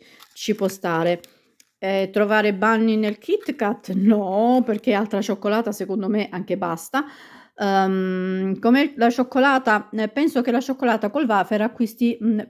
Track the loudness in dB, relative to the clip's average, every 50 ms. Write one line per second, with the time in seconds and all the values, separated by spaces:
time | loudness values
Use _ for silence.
0 | -14 -20 -20 _ -20 _ _ -10 -4 -4 -2 -2 -2 -4 -4 -4 -4 -2 -2 0
1 | 0 0 0 -2 -6 _ _ _ _ _ _ _ _ _ _ _ -4 -2 -2 -2
2 | -2 -2 0 0 2 2 2 2 2 0 0 2 2 2 2 2 2 2 2 0
3 | 0 -2 -4 -6 -4 -4 -4 -2 -2 -6 -4 -2 -2 -4 -4 -6 -8 -6 -2 2
4 | 4 4 4 4 2 0 0 2 2 4 4 2 2 0 -2 -2 0 0 0 0
5 | 0 -2 -2 -4 -2 -4 -4 -2 -2 0 0 0 0 -2 -6 -6 -6 -4 -4 -4
6 | -2 0 0 -2 -2 -4 -6 -10 -6 -6 -4 -4 -2 -6 -6 -8 -8 -4 -4 -4
7 | -4 -4 -12 -20 -20 -20 -20 -20 -20 _ _ -4 -2 0 2 2 2 2 0 0
8 | -2 -2 -2 -4 -4 -4 -2 -2 -2 -2 -4 0 2 4 4 4 4 0 0 2
9 | 2 2 2 0 -4 0 0 2 2 4 2 2 2 2 0 0 0 -4 -6 -4
10 | -4 -4 -2 0 0 0 0 0 0 0 0 -2 -2 -4 -4 -2 0 0 0 0
11 | -2 -2 -2 -2 0 2 2 2 2 0 0 0 0 -2 -2 -4 -4 -4 -2 -2
12 | -2 -2 0 0 0 0 0 0 -4